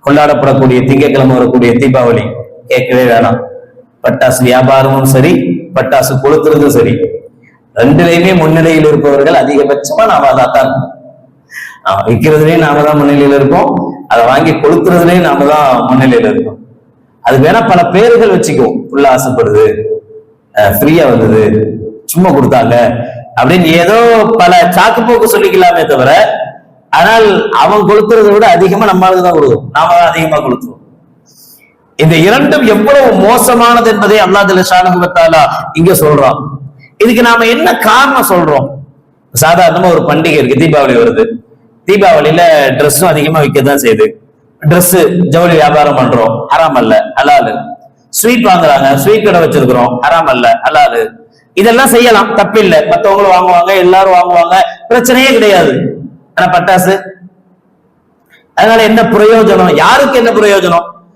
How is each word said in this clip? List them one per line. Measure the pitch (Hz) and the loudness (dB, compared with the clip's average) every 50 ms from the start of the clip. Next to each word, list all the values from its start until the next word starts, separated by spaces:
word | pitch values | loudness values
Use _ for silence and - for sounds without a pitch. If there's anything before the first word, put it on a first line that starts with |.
| _ | _
கொண்டாடப்படக்கூடிய | 139 143 151 151 147 147 127 143 139 135 135 131 127 127 123 127 131 | 0 0 0 2 0 0 0 0 -2 0 0 0 0 0 0 0 0
திங்கட்கிழமை | 139 135 147 139 - 139 139 131 135 | 0 0 0 0 0 0 0 0 2
வரக்கூடிய | 127 120 117 - 127 120 120 | 0 0 0 0 0 0 2
தீபாவளி | 120 123 139 135 131 131 123 120 113 110 104 110 - - - - - - - - | 0 0 0 0 0 0 0 0 0 -2 -4 -6 -10 -12 -16 -18 -20 -20 -10 -6
கேட்கவே | 127 123 - - 127 127 127 123 | -4 -4 -2 -2 -2 0 0 2
வேணாம். | - 120 - - - - - - - - - _ _ - - _ _ _ _ | 2 0 0 0 -2 -4 -8 -12 -16 -20 -20 _ _ -20 -20 _ _ _ _
பட்டாசு | 127 123 131 135 127 127 - 127 123 | -4 -2 0 -2 -2 0 0 0 0
வியாபாரமும் | 123 127 127 135 135 135 131 135 135 135 135 135 135 | 2 2 2 2 2 2 2 0 -2 0 0 0 2
சரி, | 131 131 165 185 - - - - - - - - | 2 2 2 0 0 -2 -4 -6 -8 -8 -8 -6
பட்டாசு | - 127 - 139 135 - 135 139 131 135 | -6 -4 -2 -2 -2 -2 -2 -4 -2 0
கொளுத்துறதும் | 139 156 156 156 156 156 143 143 139 - - | 0 0 2 2 0 0 2 2 0 2 0
சரி, | - 123 117 - - - - - - - _ _ _ _ _ _ _ _ _ | 0 0 -2 -4 -4 -6 -8 -10 -16 -18 _ _ _ _ _ _ _ _ _
ரெண்டுலையுமே | 104 117 135 - - 175 175 165 175 175 190 190 175 | -2 0 2 2 2 2 2 0 0 0 0 0 0
முன்னிலையில் | 156 156 160 165 160 165 160 156 151 151 | 0 0 0 0 0 0 0 2 2 2
இருப்பவர்கள் | 151 131 - 143 139 139 139 156 175 160 131 | 0 2 0 0 0 0 0 2 2 0 0
அதிகபட்சமா | 139 147 139 143 127 143 143 - - - - 170 | 0 0 0 0 0 -2 -4 -4 -6 -2 -2 0
நாம | 165 - 147 135 139 | 0 0 0 2 0
அதான் | 127 131 123 123 - | 2 2 0 0 0
தான் | 139 131 | 0 0
இருக்கோம். | - - 131 127 - - - - - - _ _ _ _ _ _ _ - - - - - - _ - | 0 -2 -4 -6 -8 -12 -20 -20 -20 -20 _ _ _ _ _ _ _ -20 -20 -20 -20 -20 -10 _ -4
ஆ, | 98 98 - | -4 -2 -2
விக்கிறதுலயும் | 110 120 - - 156 156 151 156 156 165 160 160 147 | -2 -2 0 0 0 2 2 2 2 0 0 0 0
நாம | 143 147 147 | 0 0 0
தான் | 151 151 147 | 0 0 0
முன்னிலையில | 143 143 143 143 143 139 139 139 | 0 0 2 2 2 2 2 2
இருப்போம், | 139 139 143 180 - - - - - - - - - - | 0 0 0 0 0 -2 -4 -6 -8 -8 -12 -14 -8 -2
அதை | - 117 117 | 0 0 2
வாங்கி | 123 131 139 160 160 | 2 0 0 0 -2
கொளுத்துறதுலயும் | 151 - - - - - - 185 180 175 170 170 180 180 175 156 | -2 0 0 0 0 2 0 0 0 2 2 2 2 0 0 0
நாம | 143 139 143 | 0 0 0
தான் | 143 151 151 147 135 127 117 117 123 | 0 0 0 2 0 0 0 -2 -2
முன்னிலையில | 127 131 135 131 123 117 110 107 - | 0 0 2 2 0 0 0 -2 -4
இருக்கோம். | - - - - - - - - _ _ _ _ _ _ _ _ _ _ | -4 -6 -8 -10 -14 -20 -20 -20 _ _ _ _ _ _ _ _ _ _
அது | 120 131 131 | -2 0 2
வேணா | 135 156 190 226 - 226 | 2 2 2 0 0 0
பல | 190 170 - | 0 0 0
பேர்கள் | - 175 185 220 240 240 - - - 185 175 | 0 0 0 2 2 4 2 2 2 0 0
வச்சுக்குவோம், | - - - - - - - - - - | -2 -2 -2 -2 -2 -2 -2 -6 -10 -6
புள்ள | - 139 143 135 131 | -4 0 2 2 2
ஆசைப்படுது, | 127 - 131 - 156 151 - 104 104 - - - - - - - - - _ - - - _ _ _ _ _ _ | 0 -2 -4 -2 -2 -2 0 2 0 0 0 -2 -4 -6 -8 -8 -10 -10 _ -20 -20 -20 _ _ _ _ _ _
அஹ், | 104 107 101 95 - | -2 -2 -2 -2 -2
ஃப்ரீயா | 139 147 160 170 156 131 | 0 0 2 2 2 2
வந்தது, | 120 113 113 110 107 110 107 107 107 110 110 - - - - - - - - | 2 0 0 0 2 2 0 0 0 -2 -2 -4 -6 -10 -12 -14 -16 -18 -14
சும்மா | - - 170 180 185 | -8 -2 0 0 2
கொடுத்தாங்க | 139 139 127 120 131 123 117 113 117 120 120 107 - - - - - - - - - - | 2 0 0 0 0 0 0 0 0 0 0 0 -2 -4 -8 -10 -12 -16 -18 -10 -4 -4
அப்படின்னு | 123 139 170 185 175 160 160 170 170 | -2 0 0 0 0 0 0 0 0
ஏதோ | 175 208 233 233 233 233 226 208 - 226 226 | 2 2 2 2 2 2 2 2 0 0 0
பல | 240 233 185 175 - 185 180 | 2 2 2 2 0 -2 0
சாக்கு | 180 190 226 233 247 226 226 | 0 0 0 0 -2 -2 0
போக்கு | 240 - - - | 0 0 0 0
சொல்லிக்கலாமே | - 208 196 - - - 185 349 349 - - | 0 0 0 0 0 2 2 2 2 0 -2
தவிர, | 156 147 127 127 131 151 185 214 - - - - - - - _ _ _ _ _ _ | -2 -2 0 0 2 2 2 2 0 -2 -6 -8 -10 -12 -20 _ _ _ _ _ _
ஆனால் | - 151 170 196 226 226 220 208 190 - - - | -2 0 0 2 2 2 2 2 0 0 -2 -2
அவன் | - 117 139 165 208 214 | -2 0 0 0 0 0
கொளுத்துறதை | 202 - 214 214 214 - 240 226 214 208 202 | 0 2 2 0 2 2 2 2 2 2 2
விட | 214 220 214 | 2 2 2
அதிகமா | - - 190 190 185 202 220 | 2 2 2 0 0 0 0
நம்ம | 208 185 185 185 185 | 0 0 0 0 0
ஆளுங்க | 190 185 | 0 0
தான் | 180 180 175 156 | 0 0 0 0
கொடுக்கும், | 143 - - - - - | 0 0 -2 -2 -4 -6
நாம | - 147 160 165 175 175 | -4 -4 0 0 2 2
தான் | 175 165 | 2 0
அதிகமா | - 165 160 160 156 147 | 0 -2 -4 -2 -4 -4
கொளுத்துவோம். | 135 131 120 110 - - - - - _ _ _ _ _ _ _ _ _ _ _ - - - _ _ _ _ _ _ _ _ - | -4 -4 -6 -6 -8 -14 -18 -20 -20 _ _ _ _ _ _ _ _ _ _ _ -20 -20 -20 _ _ _ _ _ _ _ _ -2
இந்த | 156 160 170 | 0 2 2
இரண்டும் | 160 160 190 220 269 285 277 294 294 262 220 | 2 2 2 2 0 0 0 0 0 0 0
எவ்வளவு | 214 202 208 226 285 285 269 247 202 | 0 0 0 2 2 2 2 2 2
மோசமானது | 185 190 202 240 247 226 247 247 233 233 240 240 240 233 226 214 | 2 2 2 2 0 0 0 0 2 2 2 2 2 2 0 0
என்பதை | 208 202 202 208 214 | 0 0 0 2 2
அல்லாஹ் | 202 180 190 202 202 196 | 2 2 2 0 2 2
ஜல்ல | 190 185 180 180 | 0 0 0 0
ஷானுஹு | 185 180 180 185 180 180 180 | 0 2 2 2 0 0 -2
வ | 175 180 | -2 0
தஆலா | 175 165 160 165 156 147 - - - - - - | 0 2 2 2 2 0 0 -2 -6 -10 -10 -4
இங்க | 156 165 185 185 | -2 0 0 2
சொல்றான். | 151 151 147 147 143 139 127 117 - - - - - - - - - - _ _ _ | 2 0 0 0 2 0 0 -2 -2 -8 -12 -14 -16 -18 -20 -20 -20 -20 _ _ _
இதுக்கு | 208 233 240 220 | 0 0 2 2
நாம | 240 233 233 233 233 | 2 2 2 2 0
என்ன | 226 240 285 320 349 330 - | 0 -2 0 0 -2 -2 -2
காரணம் | - 208 214 254 262 269 269 254 233 - | -2 0 2 2 2 0 0 -2 -2 -2
சொல்றோம்? | 196 175 170 156 147 139 139 - - - - - _ _ _ _ _ _ _ _ - | -2 -2 0 0 -2 -2 -2 -4 -10 -16 -20 -20 _ _ _ _ _ _ _ _ -4
சாதாரணமா | 123 156 156 170 170 185 170 156 180 180 180 | -2 0 2 2 2 2 0 0 0 0 0
ஒரு | 170 156 139 151 | 0 0 -2 -2
பண்டிகை | 147 147 160 170 151 151 | -2 -2 -2 0 0 0
இருக்கு, | 123 123 135 - 165 | 0 0 0 0 0
தீபாவளி | 156 151 147 139 131 123 117 | 0 0 0 0 0 2 2
வருது. | 117 117 - - - - - - - _ - _ _ _ _ _ _ - | 2 0 0 0 -2 -2 -4 -12 -14 _ -20 _ _ _ _ _ _ -2
தீபாவளியில | 190 208 196 185 165 151 147 151 156 165 175 170 160 151 143 135 131 - | 0 2 2 2 2 2 2 0 0 2 2 2 2 2 2 0 0 0
டிரெஸ்ஸும் | 147 147 139 139 160 180 156 | -2 -2 0 0 0 0 0
அதிகமா | 151 143 156 160 160 | 0 -2 -2 -2 -2
விற்கத்தான் | 147 131 - 143 131 139 143 139 - | -2 0 0 0 0 0 0 0 0
செய்யுது. | 120 110 107 107 104 - - _ _ _ _ _ _ _ _ | 0 0 0 0 -2 -2 -8 _ _ _ _ _ _ _ _
டிரெஸ், | - 151 165 180 180 - 185 180 160 139 175 180 180 - | -2 0 0 2 0 0 0 0 0 0 0 -2 -2 -2
ஜவுளி | 127 170 175 175 170 | 0 0 0 2 2
வியாபாரம் | 156 151 147 147 151 147 147 - 127 | 2 0 2 2 0 0 0 0 -2
பண்றோம், | 127 117 127 120 113 113 113 113 - - - | -2 -2 0 -2 -2 -2 -4 -6 -6 -4 -2
ஹராம் | 156 160 156 135 127 | 0 0 0 0 -2
அல்ல, | 113 110 107 107 - - - | 0 0 0 0 -2 -2 -4
ஹலாலு. | - 135 143 147 - - - - - - - - - - - _ _ _ _ | -2 0 2 2 2 2 -2 -6 -8 -10 -12 -16 -18 -20 -20 _ _ _ _
ஸ்வீட் | - - - 226 247 233 233 208 | -10 -4 -2 -2 0 0 0 0
வாங்குறாங்க, | 185 175 165 151 143 135 135 135 139 | 0 2 2 2 2 2 2 0 0
ஸ்வீட் | 139 - 190 214 220 202 | 0 0 0 0 2 2
கடை | 208 185 175 | 0 0 2
வச்சிருக்கிறோம், | 165 147 - 151 131 123 123 123 120 120 123 123 | 0 0 0 0 0 0 0 0 0 -2 -2 -4
ஹராம் | 127 143 165 165 160 143 131 | -2 0 0 0 0 -2 -2
அல்ல, | 123 120 117 113 - - | 0 0 0 0 0 -2
ஹலாலு. | 131 151 151 143 131 117 117 113 107 - - - _ _ _ _ _ _ | -2 0 2 0 2 0 -2 -4 -6 -8 -18 -20 _ _ _ _ _ _
இதெல்லாம் | - 202 233 226 247 269 254 | 0 0 2 2 2 2 2
செய்யலாம், | - 233 240 247 226 202 196 214 - | 2 2 2 2 2 2 0 -2 -2
தப்பில்லை. | - 202 - - 220 208 185 165 151 151 - | -2 -2 0 0 0 0 2 2 0 0 0
மத்தவங்களும் | - - - 202 196 196 202 196 185 | -2 -2 0 0 0 0 2 2 2
வாங்குவாங்க, | 180 180 180 180 175 170 180 196 | 2 2 2 2 0 2 0 0
எல்லாரும் | 190 180 180 185 190 196 190 185 180 | 0 2 2 2 2 2 2 2 2
வாங்குவாங்க, | 175 180 175 175 170 170 180 190 180 - - - - - | 2 2 0 0 0 2 0 0 0 -2 -4 -14 -6 -2
பிரச்சனையே | 233 247 240 247 254 247 262 269 262 | -2 0 0 0 0 0 2 2 0
கிடையாது. | 226 214 208 196 180 160 147 127 - - - - - - - - - _ _ _ | 2 2 2 2 2 2 0 -2 -4 -6 -8 -10 -10 -16 -20 -20 -20 _ _ _
ஆனா | - 180 180 | -4 -2 0
பட்டாசு, | 180 175 180 185 190 185 185 180 196 190 - - - - - - _ _ _ _ _ _ _ _ _ _ _ _ _ _ _ _ _ _ _ _ _ _ _ _ _ | 0 -2 0 0 0 0 0 0 -2 -4 -6 -12 -20 -20 -20 -20 _ _ _ _ _ _ _ _ _ _ _ _ _ _ _ _ _ _ _ _ _ _ _ _ _
அதனால | - 180 220 226 226 226 | 0 0 2 2 2 2
என்ன | 214 220 233 | 2 2 2
பிரயோஜனம்? | 226 - - 208 214 214 226 226 214 - 196 190 185 180 - | 0 0 0 2 2 4 4 4 2 2 2 0 0 0 0
யாருக்கு | 147 156 185 240 269 277 247 - 254 | 0 0 0 2 2 0 0 0 0
என்ன | 233 233 | 0 0
பிரயோஜனம்? | 226 214 214 208 202 196 180 180 170 170 170 - - - _ _ _ | 0 0 0 2 0 0 0 0 -2 -2 -4 -6 -18 -20 _ _ _